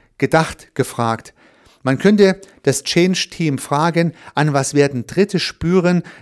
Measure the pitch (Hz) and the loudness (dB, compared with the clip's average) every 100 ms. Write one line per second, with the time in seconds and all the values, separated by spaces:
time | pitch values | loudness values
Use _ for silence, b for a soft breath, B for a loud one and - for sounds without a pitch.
0 | _ - 135 160 156 - - - 123 - | _ -6 2 2 0 -8 -12 -6 -4 -2
1 | 117 113 - b b b b b 131 135 | -2 -4 -8 b b b b b -4 0
2 | 190 208 190 190 B B 139 131 - 175 | 2 4 4 2 B B -2 -2 -2 0
3 | 185 180 - - 160 135 - 147 170 160 | 0 0 -6 -4 -4 -2 -4 -2 0 0
4 | 170 B B - 151 135 135 143 143 131 | -2 B B -2 0 0 0 0 0 -2
5 | - - 202 175 - - 165 185 175 175 | -4 -2 0 0 -4 -6 0 2 2 0
6 | B B | B B